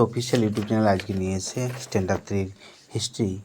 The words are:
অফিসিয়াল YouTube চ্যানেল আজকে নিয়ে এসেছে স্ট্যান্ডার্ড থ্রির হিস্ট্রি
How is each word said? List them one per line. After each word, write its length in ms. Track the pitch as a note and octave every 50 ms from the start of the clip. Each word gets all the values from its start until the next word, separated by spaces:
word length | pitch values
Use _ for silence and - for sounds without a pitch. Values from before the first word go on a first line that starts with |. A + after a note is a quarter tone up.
| A#2+
অফিসিয়াল 340 | A2 - B2 A#2+ - - B2 A2
YouTube 220 | G#2+ G#2 A2+ G#2 G#2
চ্যানেল 180 | A2 A2 A2 G#2 G2
আজকে 180 | F#2 - - G2+ F#2+
নিয়ে 140 | F#2 F#2 F#2+ F#2+
এসেছে 220 | - - - C3 B2 B2 B2+ - -
স্ট্যান্ডার্ড 380 | - - G#2+ F#2+ F#2 G2 F#2 -
থ্রির 220 | - G#2 G2 F#2+ F#2+ - - - - - - - _ -
হিস্ট্রি 360 | A2 - - - - A#2 G2 F#2+ G2 G2+